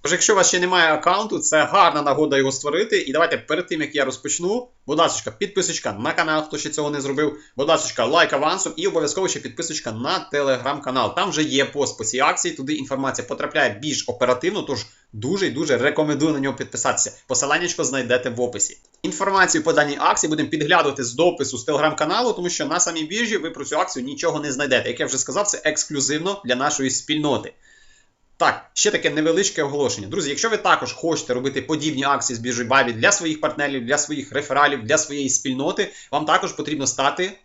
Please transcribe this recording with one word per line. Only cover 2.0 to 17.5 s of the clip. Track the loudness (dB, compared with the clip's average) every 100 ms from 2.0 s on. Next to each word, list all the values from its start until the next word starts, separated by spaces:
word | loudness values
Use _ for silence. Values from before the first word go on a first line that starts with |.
нагода | 0 2 4 4
його | 2
створити. | 0 -2 0 0 0
І | 0
давайте | 2 2 0
перед | -2 -4 -2
тим, | -4
як | -2
я | 0
розпочну, | -2 -2 -6 -4 -2 -4 -6 _ -4
будь | 2
ласочка, | 2 0 -8
підписочка | -6 -4 -2 -2 -2 -4
на | -4 -2
канал, | 0 0 0
хто | -2 -6
ще | -6
цього | -4 -2
не | -4
зробив, | -4 0 0 -2 -12 -4
будь | 2
ласочка, | 2 2 0
лайк | 2 4 4
авансом | 2 0 0 -4 -2
і | -2
обов'язково | 0 0 0 -2
ще | -4
підписочка | -8 -8 -6 -6 -6
на | -6 -2 -2 -2
Telegram-канал. | -2 2 0 0 -4 -2 0 0
Там | 0 -2
вже | 0
є | 0 2
пост | 0 0 -2 -2
по |
цій | -4 2
акції, | 2 2 -4
туди | -4 -6
інформація | -4 -4 -4 -2 -4 -8
потрапляє | -6 -2 2 0 0
більш | -4 -4 -4
оперативно, | 0 2 2 0 -2
тож | -4 -6 -6 _ _
дуже | -8 -2 0 0
і |
дуже | 0 2 4
рекомендую | 4 2 0 2 2
на | 2
нього | -2 -2
підписатися. | -8 -2 0 0 -2 -6 _
Посиланнячко | -2 2